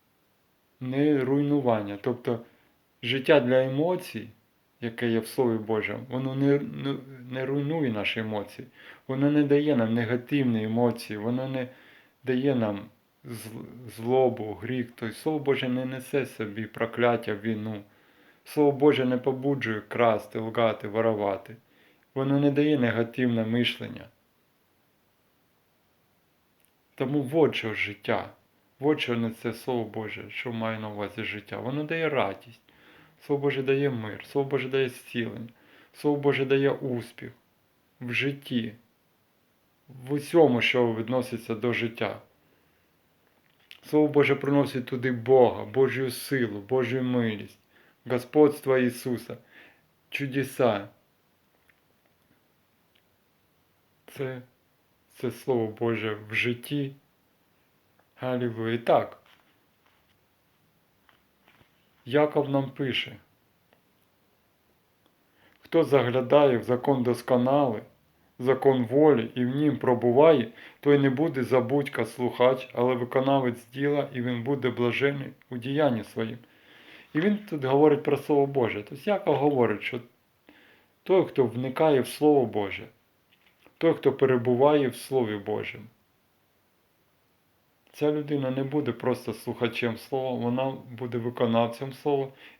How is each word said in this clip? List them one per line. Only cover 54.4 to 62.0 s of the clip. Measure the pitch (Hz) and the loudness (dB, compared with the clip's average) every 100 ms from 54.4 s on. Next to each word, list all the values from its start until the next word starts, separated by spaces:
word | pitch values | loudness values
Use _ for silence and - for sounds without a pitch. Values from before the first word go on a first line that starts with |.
| 123 _ _ _ _ _ _ | -16 _ _ _ _ _ _
це | - 127 | -8 -8
Слово | 123 - 120 110 | -6 -2 0 0
Боже | 104 117 110 110 104 107 | -2 -2 -2 -4 -6 -6
в | 110 | -2
житті. | 113 120 - 147 139 139 _ _ _ _ _ _ _ _ _ _ _ _ | -2 -4 -4 -4 -4 -8 _ _ _ _ _ _ _ _ _ _ _ _
Алілуя. | 127 123 123 113 113 | -4 -2 -4 -4 -4
І | 117 | -2
так, | 117 143 101 - _ _ _ _ _ _ _ _ _ _ _ _ _ _ _ _ _ _ _ _ _ _ _ _ _ _ _ _ | 2 2 2 -10 _ _ _ _ _ _ _ _ _ _ _ _ _ _ _ _ _ _ _ _ _ _ _ _ _ _ _ _